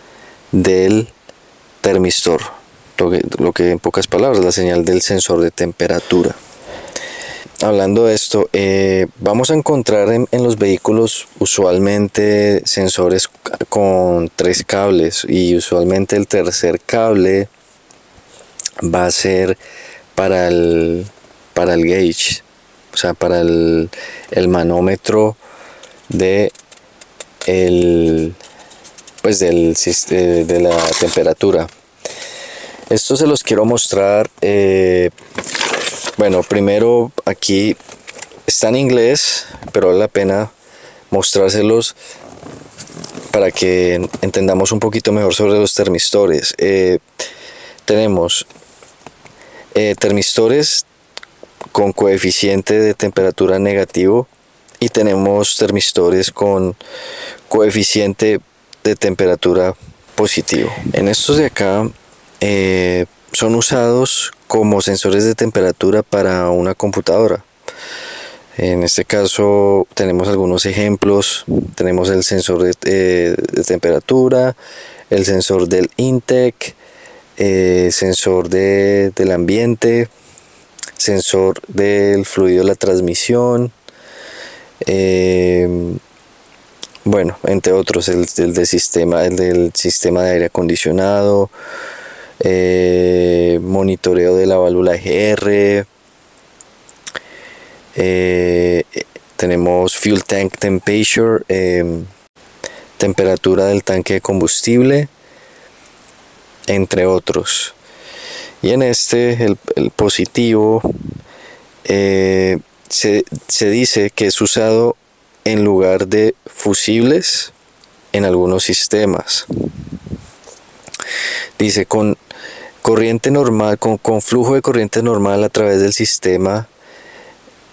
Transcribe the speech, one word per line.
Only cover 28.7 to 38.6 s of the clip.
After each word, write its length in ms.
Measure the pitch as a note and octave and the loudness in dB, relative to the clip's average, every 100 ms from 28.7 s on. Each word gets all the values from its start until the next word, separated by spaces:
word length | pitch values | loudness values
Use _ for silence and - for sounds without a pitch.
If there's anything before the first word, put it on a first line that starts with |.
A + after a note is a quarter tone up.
| - - - - - | -20 -20 -20 -20 -4
pues 160 | - G2 | -2 0
del 380 | F2+ E2+ E2+ D#2+ | 2 2 2 0
sis-, 320 | - E2+ - | -2 -2 -2
de, 380 | F#2 F2 E2+ E2 | 0 2 0 0
de 140 | F2 | 0
la 140 | F2 E2+ D#2+ E2 | 2 0 0 0
temperatura. 680 | F2 - D#2+ - G2+ E2 D#2+ - _ _ - - - - - - - - - | 0 0 0 0 0 0 -2 -10 _ _ -16 -14 -16 -16 -18 -18 -20 -16 -2
Esto 260 | G#2+ - C3+ | 0 2 2
se 120 | D#3 | 2
los 160 | C#3+ | 2
quiero 220 | - G#2 A2 | 0 0 2
mostrar, 680 | A#2+ - G2 G2 G#2 A2 - | 2 0 2 2 2 0 -2
eh, 680 | G2+ G2+ G2 F#2+ F#2 F2+ F2+ - - - - - - - - - - - | 0 2 2 2 2 2 0 -4 -14 -12 -8 -4 -4 -4 -6 -8 -6 -2
bueno, 240 | G#2 F3+ | 0 0
primero 680 | - G2+ G2+ G#2 A#2 A#2+ A#2 - - | 0 0 2 2 2 2 0 -4 -6
aquí 520 | G2 - G2 G#2 - - - - - - - - | -4 -2 0 0 -4 -10 -20 -20 -16 -16 -10 -4
está 220 | - | 0